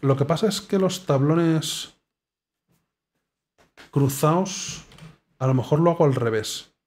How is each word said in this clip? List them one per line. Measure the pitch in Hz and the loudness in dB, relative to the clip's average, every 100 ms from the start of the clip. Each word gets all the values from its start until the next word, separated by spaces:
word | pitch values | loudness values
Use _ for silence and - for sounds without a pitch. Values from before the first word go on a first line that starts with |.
lo | 139 135 | 0 0
que | |
pasa | 143 160 220 | 0 0 -2
es | - | -2
que | - 196 | -2 0
los | 185 - - | 0 -2 -2
tablones | 139 143 165 170 160 151 - - _ _ _ _ _ _ _ _ _ _ _ _ _ _ _ _ _ _ _ - | 0 2 2 2 0 -2 -8 -12 _ _ _ _ _ _ _ _ _ _ _ _ _ _ _ _ _ _ _ -4
cruzados, | 143 139 - 151 170 190 - - - - - - _ _ - | 0 0 2 2 2 -2 -6 -10 -14 -18 -20 -20 _ _ -4
a | 131 | 0
lo | |
mejor | 131 - 151 | 0 2 2
lo | 170 | 2
hago | 170 | 4
al | 151 120 | 2 2
revés. | 117 110 107 - - _ | -2 -2 -4 -10 -14 _